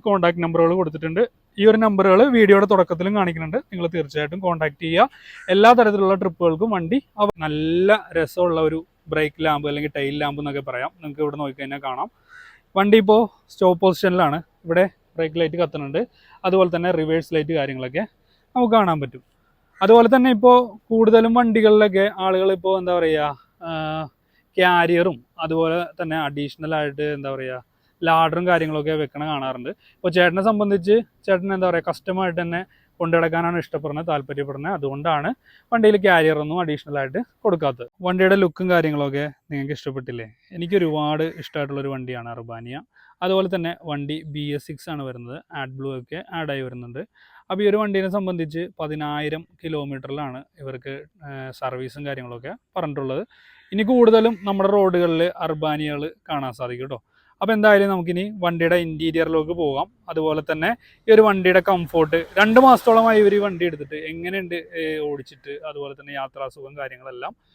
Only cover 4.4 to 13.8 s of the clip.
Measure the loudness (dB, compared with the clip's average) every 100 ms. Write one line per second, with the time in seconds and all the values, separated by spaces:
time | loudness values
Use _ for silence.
4.4 | -4 -2 -4 -4 -2 2 2 0 -20 -12
5.4 | 0 6 8 8 4 4 2 2 -2 0
6.4 | 0 0 -2 -2 -2 -4 -4 -2 -2 -2
7.4 | -4 -4 -2 2 2 2 0 -4 -4 0
8.4 | 0 0 0 -2 -10 _ -8 -4 -4 -2
9.4 | -2 -2 -4 -6 -6 -4 -6 -4 -6 -6
10.4 | -8 -8 -8 -8 -8 -10 -14 -6 -4 -4
11.4 | -8 -10 -12 -10 -8 -8 -10 _ _ -20
12.4 | -20 _ _ 0 4 4 6 4 2 _
13.4 | _ 0 2 4